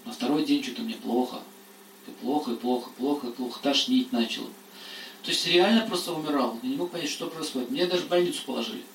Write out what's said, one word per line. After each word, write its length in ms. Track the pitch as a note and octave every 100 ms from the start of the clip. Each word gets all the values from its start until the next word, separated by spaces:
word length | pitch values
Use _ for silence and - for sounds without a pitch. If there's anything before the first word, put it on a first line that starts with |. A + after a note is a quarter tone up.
На 80 | -
второй 320 | - B2 D3+
день 180 | C#3 C#3+
что-то 200 | B2+ A#2
мне 120 | A2+
плохо. 460 | - A2 B2 - - - - - - - - -
И 40 |
плохо, 420 | - A#2+ D3 B2+
и 40 | A#2
плохо, 340 | A#2+ B2 -
плохо, 380 | - C3+ D3 A#2+
и 40 |
плохо. 260 | A#2 B2 -
Тошнить 500 | C#3+ C3 - B2+ A#2+
начало. 360 | A#2 A2+ - - - - - - - - -
То 80 | -
есть 160 | - F3
реально 400 | F3 G3 A3+ -
просто 260 | F3+ F3
умирал. 460 | D#3+ D3+ C#3 A#2+ A#2
Я 60 | B2+
не 80 | C#3+
мог 140 | F3
понять, 180 | E3 C#3+
что 200 | - -
происходит. 420 | D#3+ D3+ C3 A#2+
Мне 160 | C#3 F3+
даже 180 | F3+
в 40 | D3
больницу 340 | F3+ F3 D3+
положили. 400 | - A#2+ A2 G#2 -